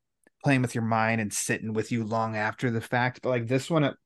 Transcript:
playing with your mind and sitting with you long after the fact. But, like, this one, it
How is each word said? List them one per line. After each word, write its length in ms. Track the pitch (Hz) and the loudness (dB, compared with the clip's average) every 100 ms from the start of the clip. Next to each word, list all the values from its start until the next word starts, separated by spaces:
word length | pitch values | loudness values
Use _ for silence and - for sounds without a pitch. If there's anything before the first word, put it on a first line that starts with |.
| _ _ _ _ | _ _ _ _
playing 200 | 143 131 | 2 4
with 120 | 123 | 2
your 100 | 120 | -2
mind 360 | 113 113 110 113 | 0 2 2 2
and 120 | 107 | -2
sitting 400 | - - 110 110 | -4 -2 -2 -2
with 180 | 110 - | -4 -2
you 120 | 120 | -2
long 320 | 107 113 113 110 | -2 -2 -2 -2
after 340 | 107 - 127 | -4 -2 -2
the 100 | 113 | -2
fact. 400 | - 123 123 - | -2 0 0 -2
But, 80 | 127 | -2
like, 160 | 127 113 | -2 0
this 240 | 131 - | -2 2
one, 140 | 165 | 2
it 120 | 139 - | 2 -2